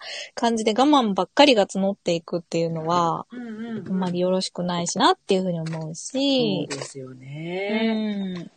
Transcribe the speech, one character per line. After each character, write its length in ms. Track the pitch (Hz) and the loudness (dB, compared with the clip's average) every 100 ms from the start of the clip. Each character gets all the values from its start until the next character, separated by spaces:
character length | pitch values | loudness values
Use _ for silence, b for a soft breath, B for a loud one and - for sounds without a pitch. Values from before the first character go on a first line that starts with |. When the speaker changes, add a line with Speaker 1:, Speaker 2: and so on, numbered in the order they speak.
| B B B | B B B
Speaker 1:
感 240 | - 233 226 | -2 0 2
じ 60 | |
で 80 | 220 | 0
我 120 | 214 | 4
慢 300 | 285 285 220 | 6 6 4
ば 120 | 190 180 | 0 0
っ 40 | |
か 160 | - 294 | 6 8
り 100 | 220 | 8
が 120 | 190 | 2
募 240 | 196 196 | 0 -2
っ 20 | - | -2
て 180 | - | -2
い 80 | 170 | -2
く 180 | - 175 | -2 -6
っ 20 | |
て 180 | - 165 | -4 -2
い 60 | 165 | -2
う 60 | |
の 140 | 165 160 | -2 0
は、 420 | 175 165 160 - | 2 2 0 -6
Speaker 2:
う 60 | 240 | -12
ん 100 | 233 | -10
う 40 | |
ん 260 | 214 233 220 | -10 -8 -8
う 60 | |
ん。 40 | 175 | -4
Speaker 1:
あ 40 | |
ん 20 | |
ま 160 | 185 180 | -2 -2
り 100 | 180 | 0
よ 120 | 180 | 2
ろ 100 | 185 | 0
し 80 | 185 | -2
く 140 | - | -4
な 180 | 180 175 | -4 -2
い 60 | 175 | -4
し 100 | 196 | 2
な 160 | 311 | 2
っ 40 | 381 | 2
て 180 | - 190 | 2 0
い 20 | |
う 60 | |
ふ 20 | 185 | 2
う 60 | |
に 80 | 165 | -4
思 300 | 160 160 156 | -6 -8 -8
う 60 | 170 | -10
し。 720 | - 262 277 262 220 180 131 | -8 -2 0 2 2 0 -4
Speaker 2:
そ 60 | 143 | -8
う 40 | |
で 60 | - | -10
す 140 | 135 | -12
よ 140 | 131 | -14
ね。 1200 | 127 135 147 170 185 202 220 226 220 214 202 190 180 | -16 -14 -10 -8 -6 -2 0 0 0 -2 -4 -6 -8
Speaker 1:
う 40 | |
ん。 120 | - | -10